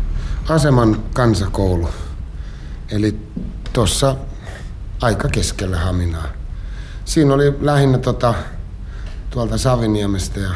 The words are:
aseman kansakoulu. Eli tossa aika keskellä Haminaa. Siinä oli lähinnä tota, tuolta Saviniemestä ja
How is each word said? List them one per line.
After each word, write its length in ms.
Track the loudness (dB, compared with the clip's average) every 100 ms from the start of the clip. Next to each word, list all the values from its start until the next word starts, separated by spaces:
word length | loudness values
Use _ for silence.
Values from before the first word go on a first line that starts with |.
| -2 -4 -4 -4 0
aseman 540 | 2 4 6 4 2 0
kansakoulu. 760 | 2 2 2 0 0 2 2 0 -4 -8 -8 -10 -10 -12 -12 -12 -10 -6
Eli 280 | 0 0 0 -6 -8 -8 -8 -4
tossa 440 | 0 2 2 2 0 -4 -10 -12 -12 -12 -10 -10 -2
aika 260 | 0 2 0
keskellä 500 | 0 0 -2 -2 0
Haminaa. 500 | 0 0 0 -2 -6 -8 -8 -8 -8 -10 -10 -10
Siinä 300 | -2 4 6
oli 200 | 6 4 4
lähinnä 380 | 2 4 6 4
tota, 360 | 2 2 2 0 -2 -8 -10 -10 -10 -8 -8 -8 -6
tuolta 280 | -2 0 2
Saviniemestä 840 | 2 4 4 2 2 0 -2 -2
ja 100 | -2